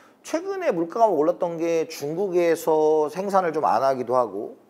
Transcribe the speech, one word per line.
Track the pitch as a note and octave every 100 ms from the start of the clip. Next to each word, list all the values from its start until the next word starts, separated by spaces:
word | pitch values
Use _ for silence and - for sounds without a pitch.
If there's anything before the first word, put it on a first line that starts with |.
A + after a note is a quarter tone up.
| - _
최근에 | - D#4 F#4+ G4 E4
물가가 | F3+ E3 A3+ A3+
올랐던 | D#3+ D#3 E3+ F3 E3+
게 | E3+ E3 D#3
중국에서 | - C#3+ E3 G3+ F3 E3+ D#3 E3+ D#3 D#3 D#3 D3+
생산을 | D#3 G3+ G3 F3+
좀 | D#3
안 | A2+ G#2
하기도 | C3+ C3+ A#2
하고 | B2+ A#2 F#2+ C3 - -